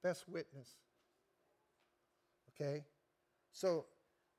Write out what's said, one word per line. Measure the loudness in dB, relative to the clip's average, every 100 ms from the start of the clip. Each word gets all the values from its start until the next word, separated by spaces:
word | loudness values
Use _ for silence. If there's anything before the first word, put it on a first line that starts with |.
best | 2 2 -2
witness." | -6 -6 -10 -16 -20 _ _ _ _ _ _ _ _ _ _ _ _ _ _ _ _ -16
Okay? | -4 -2 -2 -6 _ _ _ _ _ _
So, | 0 2 4 0 -12 _ _ _